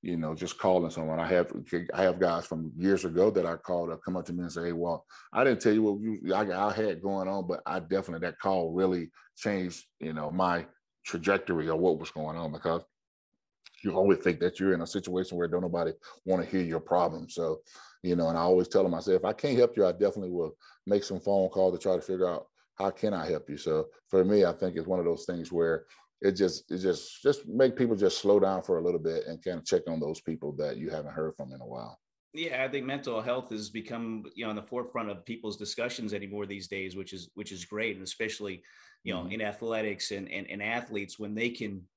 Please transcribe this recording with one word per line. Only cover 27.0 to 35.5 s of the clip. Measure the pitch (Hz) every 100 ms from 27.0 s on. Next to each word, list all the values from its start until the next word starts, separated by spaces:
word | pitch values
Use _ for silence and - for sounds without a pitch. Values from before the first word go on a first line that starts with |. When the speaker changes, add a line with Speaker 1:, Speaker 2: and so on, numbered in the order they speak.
| - -
Speaker 1:
just | 139 139 -
make | 110 131 -
people | 120 104
just | 98 -
slow | 101 101
down | 95 95
for | 92 87
a |
little | 85 87
bit | 80 82 -
and | 82
kinda | - 87 -
check | 90 78
on | 80
those | 73 82
people | - 80 73
that | 71 73 52
you | 82
haven't | 78 73
heard | 78 78 -
from | 64
in | 65
a | 62
while. | 62 120 - _ _ _ 156
Speaker 2:
Yeah, | 165 127
I | 135
think | 139 127
mental | 139 139 113
health | 120 123 -
has | 110 104
become, | 113 110 117 117 110 73 -
you |
know, | 113
on | 107
the |
forefront | 104 123 123 120 107
of | 95 -
people's | 117 107